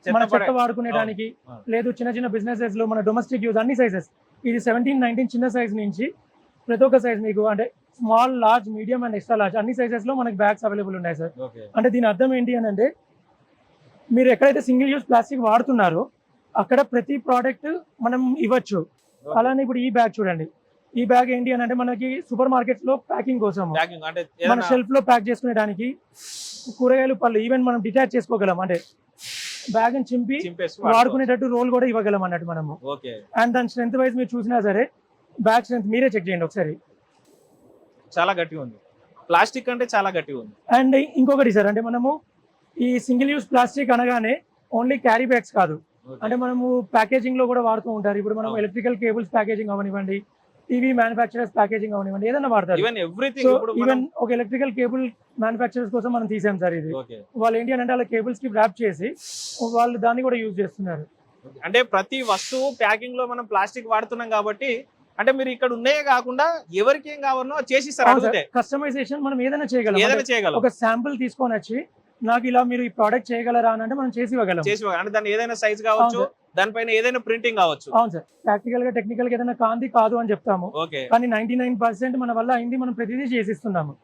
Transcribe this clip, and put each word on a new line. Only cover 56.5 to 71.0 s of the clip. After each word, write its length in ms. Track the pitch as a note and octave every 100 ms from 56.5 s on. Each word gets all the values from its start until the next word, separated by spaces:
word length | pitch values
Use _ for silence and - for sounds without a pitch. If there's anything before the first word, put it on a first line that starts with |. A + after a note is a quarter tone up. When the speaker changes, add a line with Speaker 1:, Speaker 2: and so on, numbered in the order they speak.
| F#3+
Speaker 2:
సార్ 120 | F3+ E3+
ఇది. 100 | D#3 C3+
Speaker 1:
ఓకే. 160 | B2 A2+ - B3
Speaker 2:
వాళ్ళు 140 | A3+ A3+
ఏంటి 140 | A#3+
అని 80 | C4
అంటే 100 | B3 B3
అలా 100 | A#3+
కేబుల్స్ 280 | A3+ A3 A3+
కి 60 | C4 G#3
ర్యాప్ 180 | A3 F#3
చేసి 260 | A3 D3+ G#3+ - - - - - A#3 A#3
వాళ్ళు 200 | A#3+ A#3+
దాన్ని 180 | A#3 A#3+ B3+
కూడా 100 | B3
యూజ్ 120 | A3 F#3+
చేస్తున్నారు. 420 | F#3+ - F#3+ D#3 D3+ _ _ _ C3
Speaker 1:
ఓకే. 100 | C3+ E3
అంటే 140 | A3 B3
ప్రతి 260 | F#3+ G3 C4+ A#3
వస్తువు 380 | F#3 - C4 C4+ B3
ప్యాకింగ్ 360 | G#3+ G#3+ B3 B3
లో 60 | B3
మనం 140 | A#3+ A3+
ప్లాస్టిక్ 380 | G3 G3+ B3+ A3+
వాడుతున్నాం 360 | A3 A3 A#3 A#3 A3
కాబట్టి 340 | G#3 G#3 C4+ A#3 C4+ _ _ -
అంటే 100 | A3+ C4+
మీరు 140 | C4 A#3+
ఇక్కడ 140 | B3+ A#3+
ఉన్నాయే 240 | B3 D4+ C#4+
కాకుండా 340 | B3+ B3 B3+ D#4 E4 E3+ F3+
ఎవరికి 280 | A3 C#4+ D4
ఏం 80 | D4 C#4
కావాలనో 280 | C4 B3+ D4
అది 80 | C4
చేసిస్తారు 340 | C4 C#4 C4 A#3
Speaker 2:
అవును 120 | B3+
సార్. 100 | G#3+ G3
Speaker 1:
అడిగితే. 140 | C#3+ B3
Speaker 2:
కస్టమైజేషన్ 640 | A#3+ C#4 D4 C4+ B3 C#4+ C4+
మనం 120 | C4 B3+
ఏదైనా 200 | D4 C4+
చేయగలం. 240 | B3+ A3 G3
Speaker 1:
ఏదైనా 120 | A#3 C4+
Speaker 2:
అంటే 160 | C4
Speaker 1:
చేయగలం. 260 | A#3 F#3+ A3+
Speaker 2:
ఒక 100 | A#3 -
శాంపుల్ 340 | A3+ A3+